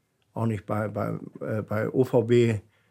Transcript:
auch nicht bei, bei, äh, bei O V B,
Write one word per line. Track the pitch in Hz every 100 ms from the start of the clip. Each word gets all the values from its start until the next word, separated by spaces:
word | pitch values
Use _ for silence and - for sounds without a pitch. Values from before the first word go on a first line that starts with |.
| _ _ _ -
auch | 113
nicht | 107 -
bei, | 107 107
bei, | 101 110 107 - -
äh, | - 110
bei | - 107 113
O | -
V | 127 127
B, | 110 120 117 107 - _ _